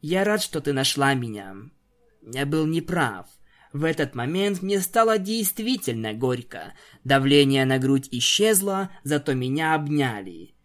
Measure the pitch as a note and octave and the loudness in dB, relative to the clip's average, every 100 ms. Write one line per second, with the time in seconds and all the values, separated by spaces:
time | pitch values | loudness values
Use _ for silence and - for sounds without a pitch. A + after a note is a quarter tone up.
0 | D3+ F#3 G3 G#3 - D#3+ C#3 C3+ B2+ - | -2 0 2 0 -2 -4 -2 0 0 2
1 | C#3 C3+ A#2+ G#2 F#2+ F#2+ B2+ _ _ _ | 2 2 -2 -8 -12 -16 -18 _ _ _
2 | _ _ A2 B2+ C#3 D#3 D#3 E3 E3 F3 | _ _ -12 -6 -2 0 0 -2 -2 -2
3 | C3 G2 F2 - - _ _ C#3 D#3+ D#3+ | -2 -4 -16 -20 -20 _ _ -4 -2 0
4 | F#3+ B2+ B2 F3 G3+ F#3+ F#3+ G3+ F#3+ A#3 | -4 -4 -4 -2 -2 -2 -2 -2 0 2
5 | A3+ A3 F#3+ A3+ G3+ - A3+ B3 - A2+ | 4 2 0 -2 -2 -4 -2 -2 -2 -4
6 | A2+ A2 B2+ B2 A#2+ F#2+ D#2 - - - | -4 -2 -2 -2 -6 -14 -14 -16 -20 -16
7 | B2+ C#3 C3+ C#3+ C#3 C3+ C3 C3 C3 C#3 | 2 4 6 6 6 4 2 2 2 2
8 | C3+ B2 - - G#3+ G3+ G3 F#3+ F#3+ - | 0 -2 0 2 4 2 0 -4 -6 -8
9 | C#3 D3 D3 C3 B2+ C#3+ D#3+ D#3+ D3 D3 | -4 -2 0 -2 -2 0 0 0 0 0
10 | C3 G#2+ F#2+ E2 E2 _ | 0 -4 -10 -14 -18 _